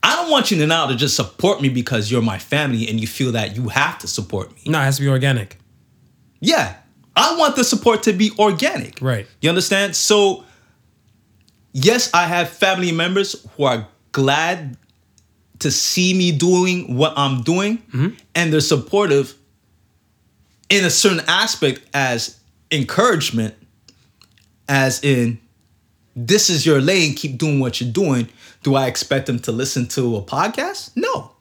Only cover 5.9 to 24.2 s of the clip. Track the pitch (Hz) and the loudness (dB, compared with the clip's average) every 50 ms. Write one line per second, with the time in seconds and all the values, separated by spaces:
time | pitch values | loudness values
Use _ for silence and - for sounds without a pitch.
5.9 | _ _ _ _ _ _ _ _ _ _ - 214 330 302 - 95 90 - _ _ | _ _ _ _ _ _ _ _ _ _ 0 2 2 2 0 -2 -6 -14 _ _
6.9 | _ _ _ _ _ - 247 311 330 339 320 294 277 269 247 - - 208 - 240 | _ _ _ _ _ 0 0 0 2 2 2 2 2 0 0 0 0 2 2 2
7.9 | 226 214 - 226 208 180 214 208 - - 208 208 185 160 - 311 381 - - - | 2 2 2 0 2 2 0 0 2 2 2 2 2 0 -2 -2 -2 -4 -10 -10
8.9 | - - 127 131 123 107 101 - _ _ - 151 170 180 180 - 202 196 202 202 | -12 -6 -4 -4 -2 -4 -6 -10 _ _ 0 0 2 2 0 0 0 0 0 0
9.9 | 175 - - - 214 208 202 196 185 - - - _ _ _ _ _ _ _ _ | -2 -2 2 2 4 4 4 2 2 -2 -8 -20 _ _ _ _ _ _ _ _
10.9 | _ _ _ _ _ _ _ _ _ _ _ _ _ _ _ _ _ 135 135 190 | _ _ _ _ _ _ _ _ _ _ _ _ _ _ _ _ _ 2 4 4
11.9 | 233 247 - - - 170 175 160 175 175 175 - - - 202 190 190 180 180 175 | 4 4 0 2 2 2 2 2 0 -2 -2 -4 -2 0 2 2 2 0 -2 -2
12.9 | 165 165 165 180 185 196 196 196 - - _ - _ - 143 135 123 117 107 - | 0 0 -2 0 0 0 -2 -2 -6 -12 _ -20 _ -2 0 0 0 -2 -4 -10
13.9 | _ _ _ _ - 143 135 135 139 151 160 170 180 175 160 135 123 - _ _ | _ _ _ _ -2 0 2 2 2 2 0 -2 -2 -4 -6 -12 -12 -14 _ _
14.9 | _ _ _ _ _ _ _ _ _ _ _ _ _ - - 151 - - - - | _ _ _ _ _ _ _ _ _ _ _ _ _ -6 -4 -2 -2 -2 -2 -2
15.9 | - 185 180 185 185 185 180 175 165 139 175 175 185 180 185 185 180 180 - - | 0 0 0 2 2 2 2 2 2 2 2 4 4 4 4 2 0 -2 -4 -4
16.9 | 127 120 147 156 156 139 143 135 135 127 117 156 170 180 196 208 226 233 - _ | -2 0 0 0 0 0 0 0 0 -2 -2 0 0 0 0 -2 -2 -4 -6 _
17.9 | - 127 135 185 233 - _ _ _ 165 175 165 156 156 147 - 160 139 117 - | -4 -2 -2 -2 -4 -8 _ _ _ -2 0 2 2 2 2 2 0 0 0 0
18.9 | - 202 208 185 143 139 135 - - _ _ _ _ _ _ _ _ _ _ _ | 0 0 2 4 2 2 2 -2 -8 _ _ _ _ _ _ _ _ _ _ _
19.9 | _ _ _ _ _ _ _ _ _ _ _ _ _ _ _ _ 190 202 190 175 | _ _ _ _ _ _ _ _ _ _ _ _ _ _ _ _ 2 2 4 2
20.9 | 143 - - 202 180 165 - - 170 185 214 220 - - - 139 127 - - _ | 2 4 2 2 2 2 0 0 0 0 0 -2 -2 0 0 -2 -2 -2 -10 _
21.9 | - 143 135 131 123 117 - - - _ _ _ _ _ _ _ - 147 135 - | -4 -2 -2 -2 -2 -4 -6 -8 -12 _ _ _ _ _ _ _ -2 -2 -2 -2
22.9 | - - 214 247 208 160 143 - - 113 110 107 - _ _ _ _ _ _ _ | 0 2 4 4 4 2 -2 -2 -2 -2 -4 -4 -6 _ _ _ _ _ _ _
23.9 | _ _ _ _ _ _ | _ _ _ _ _ _